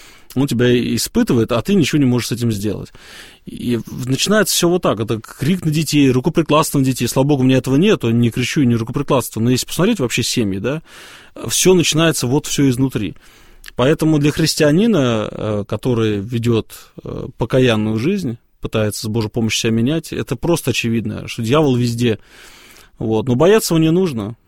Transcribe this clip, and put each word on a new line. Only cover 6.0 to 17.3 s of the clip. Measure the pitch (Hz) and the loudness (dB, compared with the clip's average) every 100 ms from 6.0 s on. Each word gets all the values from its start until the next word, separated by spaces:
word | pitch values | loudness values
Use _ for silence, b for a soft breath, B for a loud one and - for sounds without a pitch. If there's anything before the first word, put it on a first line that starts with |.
| 135 | 4
рукоприкладство | 123 147 170 156 151 156 143 | 4 2 0 2 2 2 0
на | |
детей. | 131 123 117 | 0 0 -2
Слава | 139 139 | 0 2
богу, | 143 | 2
у | 131 | 4
меня | 131 | 2
этого | 131 135 | 2 2
нет, | 208 180 | 4 2
не | 117 117 117 | 2 2 2
кричу | 120 120 - | 0 -2 0
и | 123 | 2
не | 117 | 2
рукоприкладство. | 113 131 139 139 - 110 | -2 -4 -2 -2 -2 -2
Но | 117 | 0
если | 127 - | 0 -2
посмотреть | - 190 226 | -2 0 0
вообще | 123 - | -2 -2
семьи, | 113 - 104 98 | -2 -2 -2 -2
да, | 110 156 - B B B B - - | -4 -6 -10 B B B B -14 -6
всё | - 175 | 0 4
начинается | 185 147 156 165 - 123 | 4 4 2 2 0 0
вот | 143 - | -2 -2
всё | - 139 | 0 2
изнутри. | 123 135 123 92 - b b b b b - | 2 0 -2 -6 -10 b b b b b -2
Поэтому | 127 160 156 151 | 0 2 2 2
для | 147 | 2
христианина, | 156 160 - 151 156 233 185 123 113 104 | 0 -2 2 2 4 2 2 2 0 -4
э, | - 107 104 98 | -6 -6 -4 -4
который | 107 131 113 110 104 | -4 -2 0 0 -2
ведёт, | 107 120 117 113 - - - - | -4 -4 0 0 -2 -10 -20 -18
э, | - - - | -12 -10 -10